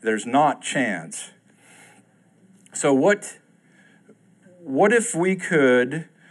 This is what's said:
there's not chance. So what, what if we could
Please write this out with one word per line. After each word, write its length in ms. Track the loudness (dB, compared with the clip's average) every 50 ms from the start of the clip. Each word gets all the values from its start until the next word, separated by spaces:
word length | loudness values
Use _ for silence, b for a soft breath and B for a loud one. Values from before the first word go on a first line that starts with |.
there's 240 | -4 -4 -4 -4 -4
not 380 | -2 0 2 2 2 0 -4
chance. 680 | -8 -8 -6 -4 -4 -4 -6 -8 -10 -14 -16 -16 -16 -18 -20 _ b b b b b b b b b b b b b _ _ _ _ _ _ _ _ _ _ _ _ _
So 220 | -8 -2 0 2 2
what, 440 | 4 4 4 2 0 -2 -10 -18 -20 _ _ _ b b b b b b b b b b b _ _ _ _ _ _ _ -20 -20 -18
what 320 | -10 -4 0 2 4 4
if 220 | 4 2 0 -2 -2
we 220 | -2 -2 0 -2
could 720 | -2 -2 -2 0 2 4 4 4 4 2 0 -4 -8 -10 -12 b b b b